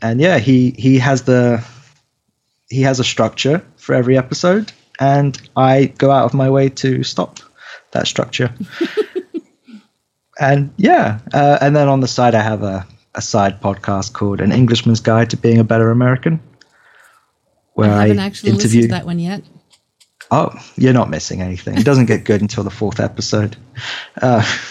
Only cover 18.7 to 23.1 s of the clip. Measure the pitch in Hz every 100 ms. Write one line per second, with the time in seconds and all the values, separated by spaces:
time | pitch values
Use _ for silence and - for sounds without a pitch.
18.7 | 117 117 117 170 170 170 202 - _ _
19.7 | _ _ _ _ _ - - - - -
20.7 | - 127 123 - 78 - 92 92 92 -
21.7 | 131 120 135 117 104 - 104 104 - 98
22.7 | - 104 - 104